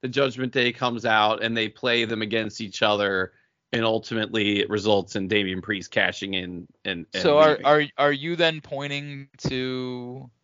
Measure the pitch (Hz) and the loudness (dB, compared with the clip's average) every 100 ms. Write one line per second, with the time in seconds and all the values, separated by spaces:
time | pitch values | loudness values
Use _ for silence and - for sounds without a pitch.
0 | 131 123 139 120 127 131 120 120 123 117 | -2 0 0 0 -2 2 0 2 -2 -2
1 | 117 110 107 110 113 113 110 - 127 120 | 2 4 4 2 -2 -2 -2 -2 0 0
2 | 113 113 107 113 107 - 107 - 110 104 | 0 -2 -2 -2 -4 -8 -10 0 2 4
3 | 101 95 92 _ _ _ _ 123 113 113 | 2 0 -2 _ _ _ _ 0 2 0
4 | 113 113 107 110 104 101 - 104 101 101 | -2 -4 -2 0 2 2 0 0 2 2
5 | 87 107 95 104 95 92 90 101 85 - | 2 -4 0 0 0 -4 -6 -8 -2 0
6 | 95 90 98 95 90 90 90 _ - 90 | 0 0 -6 -6 -6 -12 -14 _ -8 -8
7 | 80 95 156 147 156 147 135 151 147 - | -6 0 4 6 6 4 4 2 2 0
8 | 143 139 156 170 165 160 - 139 143 143 | 0 2 -4 0 0 0 -8 -8 -6 -6
9 | 147 139 139 _ 143 131 127 127 127 123 | -8 -12 -16 _ -6 -4 -4 -4 -6 -8
10 | 123 131 127 _ | -10 -14 -16 _